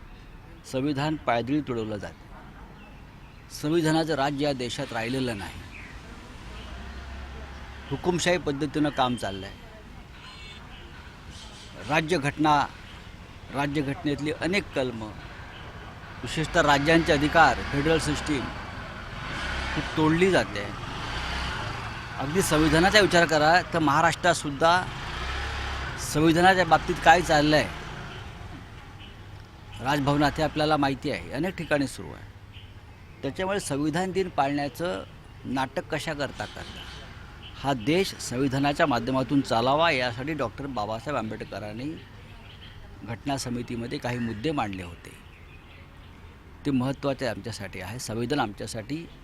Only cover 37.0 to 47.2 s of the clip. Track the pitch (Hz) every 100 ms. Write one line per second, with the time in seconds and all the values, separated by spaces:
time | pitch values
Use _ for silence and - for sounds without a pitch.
37 | - - - - - - 135 135 107 170
38 | 196 - - 123 139 135 143 143 151 120
39 | 117 131 131 143 131 113 120 143 165 139
40 | 123 113 135 160 120 - 139 120 104 110
41 | 147 147 110 110 110 98 104 107 139 165
42 | - - - - - - - - - -
43 | - 117 143 139 - 120 120 120 120 143
44 | 143 123 117 107 135 147 110 95 87 85
45 | - - - - - - - - - -
46 | - - - - - - 147 131 127 139
47 | 143 135